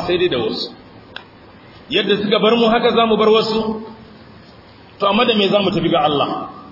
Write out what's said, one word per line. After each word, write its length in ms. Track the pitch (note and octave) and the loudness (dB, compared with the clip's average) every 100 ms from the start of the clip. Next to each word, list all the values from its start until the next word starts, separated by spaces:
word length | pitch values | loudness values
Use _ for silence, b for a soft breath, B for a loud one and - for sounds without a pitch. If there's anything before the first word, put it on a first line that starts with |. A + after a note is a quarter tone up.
| - | -2
sai 120 | F3 | 0
dai 120 | F3+ | 0
da 80 | C3 | -2
wasu. 320 | A2 - - - - - - - - - - - - - - | -4 -6 -10 -14 -20 -20 -20 -20 -20 -20 -20 -20 -20 -20 -6
Yadda 260 | D#3 G3 G3+ | -2 0 0
suka 180 | G3+ G#3 | 0 2
bar 160 | G#3 A#3 | 2 2
mu 120 | A3+ | 2
haka 220 | A#3 A#3+ | 2 2
za 120 | A3 A#3 | 2 2
mu 120 | G#3 | 2
bar 100 | G#3+ | 4
wasu. 520 | A3 G#3+ A3 A3 A3 - - - - - - - - - - - - | 2 2 -2 -4 -6 -10 -18 -20 -20 -20 -20 -20 -20 -20 -20 -20 -4
To 80 | G3+ | 0
amma 180 | G#3 A#3+ | 2 2
da 80 | G#3+ | 2
me 120 | G3 | 2
za 120 | G3+ | 2
mu 100 | F#3+ | 0
tafi 180 | E3 E3 | 0 0
ga 140 | E3 D3+ | 2 2
Allah? 440 | C#3+ A#2 - - - - | 0 -2 -4 -10 -14 -20